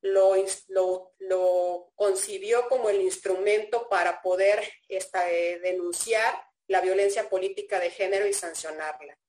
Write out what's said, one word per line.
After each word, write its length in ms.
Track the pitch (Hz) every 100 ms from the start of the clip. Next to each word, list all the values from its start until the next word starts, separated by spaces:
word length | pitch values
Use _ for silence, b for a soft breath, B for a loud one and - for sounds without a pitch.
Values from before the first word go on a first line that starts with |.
lo 320 | 196 190 190 190
ins-, 280 | 196 - -
lo, 460 | 190 185 185 - _
lo 720 | 190 185 180 180 180 180 - -
concibió 720 | 202 190 - 196 202 240 240
como 200 | 254 220
el 120 | 202
instrumento 880 | 185 - 202 185 202 214 214 233 -
para 320 | 190 175 170
poder 420 | 185 185 196 214 214 - _
esta, 420 | 190 - - 180
eh, 300 | 170 175 175
denunciar 800 | 180 180 175 175 226 220 233 - - _ _
la 120 | -
violencia 500 | 359 185 196 214 208
política 520 | 190 190 196 196 190
de 100 | 175
género 340 | - 190 196 208
y 80 |
sancionarla. 840 | 196 175 160 160 156 156 151 143 -